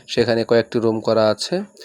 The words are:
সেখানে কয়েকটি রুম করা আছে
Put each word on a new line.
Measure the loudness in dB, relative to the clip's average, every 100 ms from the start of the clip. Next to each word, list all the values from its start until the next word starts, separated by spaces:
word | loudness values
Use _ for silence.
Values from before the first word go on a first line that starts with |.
| -8
সেখানে | -2 0 0
কয়েকটি | 2 0 0 0
রুম | 0 -2
করা | 0 2 2
আছে | 0 -4 -6 -8 -16